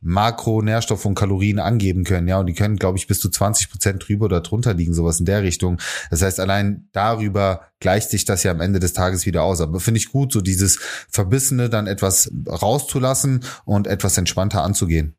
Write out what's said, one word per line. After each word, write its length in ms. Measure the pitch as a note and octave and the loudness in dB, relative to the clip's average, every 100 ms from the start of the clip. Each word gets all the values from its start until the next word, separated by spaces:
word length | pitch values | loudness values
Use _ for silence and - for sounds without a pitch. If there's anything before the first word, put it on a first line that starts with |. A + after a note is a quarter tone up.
Makro, 640 | E2 F#2 A2 A#2 - A2 | -2 2 2 0 0 0
Nährstoff 420 | G#2+ A2+ - G#2 | 2 0 0 -2
und 120 | G#2+ G2 | 0 0
Kalorien 420 | G2+ G2 G2+ G#2 | 0 2 2 2
angeben 460 | F#2 A#2 F#2+ F2+ | 2 2 2 0
können, 240 | F2 F2+ F2 | 2 0 2
ja, 100 | F#2+ | 2
und 80 | F2+ | 0
die 80 | |
können, 220 | E2+ G#2 G2+ | 0 0 0
glaub 180 | F#2+ | 0
ich, 140 | F#2+ - | -2 -2
bis 100 | G2 | -2
zu 100 | G2 | -2
zwanzig 420 | - G2+ G#2+ - | 0 0 0 -4
Prozent 360 | - G2+ G2 - | -2 -2 -2 -2
drüber 200 | G2+ G#2+ | 0 2
oder 140 | F2 | 0
drunter 320 | E2 A2+ A#2+ | 0 -2 0
liegen, 220 | F2 E2+ | 0 0
sowas 240 | E2 E2 E2 | 2 0 0
in 80 | F2 | 2
der 160 | G2+ | 2
Richtung. 220 | F#2+ E2+ F2+ F2 - - - | 0 0 -2 -2 -6 -10 -4
Das 120 | D#2+ | 0
heißt, 180 | F#2+ F#2+ | 0 0
allein 480 | F#2 G2 G2+ G2+ - | 0 0 0 -2 -6
darüber 680 | F#2+ G#2 A2+ G#2+ G2 G2 F#2+ - - | -2 0 0 0 2 2 0 -6 -4
gleicht 300 | - G#2 - | 0 2 0
sich 160 | G#2 - | -2 0
das 180 | F#2+ | 0
ja 60 | G2 | 0
am 100 | E2 | 0
Ende 200 | F2+ F#2+ | 0 0
des 120 | F2 | 0
Tages 320 | - F#2 F#2 | 0 -2 0
wieder 180 | G2 E2+ | 0 0
aus. 200 | D#2+ E2+ | 0 0
Aber 180 | D#2+ F2+ | -2 -2
finde 180 | A#2 A2+ | 0 0
ich 140 | - | 0
gut, 180 | C3+ C3 | -2 0
so 120 | A2 | 0
dieses 360 | F#2+ F#2+ G2 - - - - | 0 2 2 0 -4 -12 -8
Verbissene 600 | - F#2+ C3+ C#3 B2+ A#2+ | -2 0 0 0 0 0
dann 160 | A2 G#2 | 0 -2
etwas 440 | G2 F#2+ F#2 - - - | 0 0 2 0 -4 -6
rauszulassen 1000 | - G2+ C#3+ - C#3 B2+ C3 C#3 B2+ B2 - | -2 0 0 -2 -2 0 0 0 0 -4 -12
und 220 | - G2+ F#2+ | 0 0 0
etwas 320 | G2 G2 - | 0 0 2
entspannter 440 | F2 - G2 G2 | 0 0 0 0
anzugehen. 520 | F2 G#2 F2+ D#2+ D#2 | 0 0 2 2 0